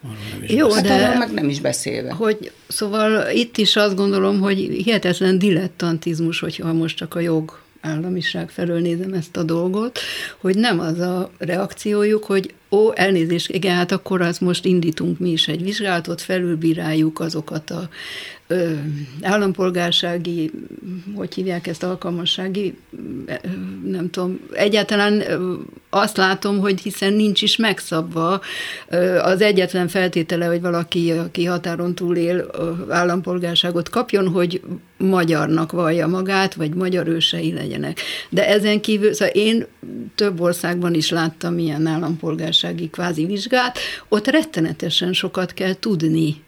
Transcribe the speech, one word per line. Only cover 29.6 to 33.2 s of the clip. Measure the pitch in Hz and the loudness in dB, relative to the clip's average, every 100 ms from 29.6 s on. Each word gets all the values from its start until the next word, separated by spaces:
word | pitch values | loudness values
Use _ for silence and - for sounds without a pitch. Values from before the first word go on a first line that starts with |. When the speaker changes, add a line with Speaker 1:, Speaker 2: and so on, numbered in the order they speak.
| 180 185 175 | 2 0 0
Speaker 2:
feltétele, | 190 180 175 165 170 170 | 2 2 0 0 0 0
hogy | 170 | 0
valaki, | 180 170 165 180 170 | 0 0 0 0 2
aki | 165 170 160 175 | 0 -2 -2 0
határon | 175 175 170 175 175 | 0 -4 -4 -2 -2
túl | 175 175 | 0 2
él, | 170 180 - | 2 0 -2
ö, | - 165 170 185 | -4 -4 -4 -2
állampolgárságot | 170 175 175 | 0 2 0